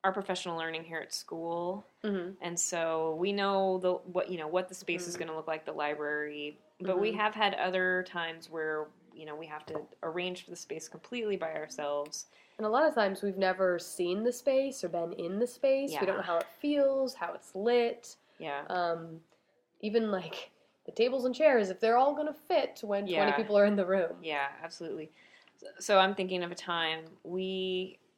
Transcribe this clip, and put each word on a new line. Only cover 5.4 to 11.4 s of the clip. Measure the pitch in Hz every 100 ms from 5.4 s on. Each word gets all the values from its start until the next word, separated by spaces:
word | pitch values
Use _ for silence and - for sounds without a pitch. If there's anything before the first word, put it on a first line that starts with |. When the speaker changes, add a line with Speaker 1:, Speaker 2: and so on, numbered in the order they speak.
| 160
Speaker 1:
like, | 160
the | 160
library, | 156 147 151 147 151 151 147 147 - _ _
but | 185 185
we | 208
Speaker 2:
Mm-hmm. | 214
Speaker 1:
have | 214 214
had | 208
other | - 185 185 185 185 180
times | 175 165 165 165
where, | 160 156 156 151 _ _
you | - 156
know, | 151
we | 160
have | 151 -
to | 156 151 -
arrange | 165 165 180 180
for | -
the | 175
space | - 160 -
completely | 165 - 247 214
by | 190